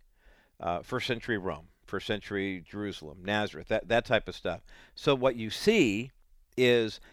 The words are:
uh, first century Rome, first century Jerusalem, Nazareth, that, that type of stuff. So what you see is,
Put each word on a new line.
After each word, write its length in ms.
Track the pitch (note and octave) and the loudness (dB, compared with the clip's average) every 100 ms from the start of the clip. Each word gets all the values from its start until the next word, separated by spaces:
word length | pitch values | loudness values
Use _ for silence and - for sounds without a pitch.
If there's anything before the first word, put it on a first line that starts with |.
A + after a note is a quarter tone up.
| _ _ _ _ _ - | _ _ _ _ _ -8
uh, 220 | E2+ E2+ | -4 -4
first 260 | - B2+ - | -4 -4 -2
century 300 | A#2 - G#2+ | -4 -2 -2
Rome, 320 | F2+ D2+ E2 _ | -2 -6 -10 _
first 220 | - G2 - | -8 -6 -4
century 580 | G#2+ - G2+ G2 F#2 D#2+ | -4 -4 -4 -4 -6 -10
Jerusalem, 500 | G2+ G#2 F2+ D#2 E2+ | -8 -8 -8 -12 -10
Nazareth, 460 | F2+ G#2 G#2 D#2 F2 | -2 0 -2 -6 -4
that, 180 | A2 F2+ | -2 2
that 180 | A2+ - | 0 2
type 220 | A2+ - | 0 0
of 80 | - | -8
stuff. 260 | F#2 E2+ - - - | -6 -8 -10 -20 -20
So 220 | - - C#3 | -6 0 2
what 200 | B2+ A#2+ | 2 0
you 140 | A2 | -4
see 640 | - - A3+ C3 G2+ C3 _ _ - _ - | -2 4 6 6 2 -4 _ _ -20 _ 4
is, 440 | B2 A#2+ A2 - - | 6 6 4 -4 -16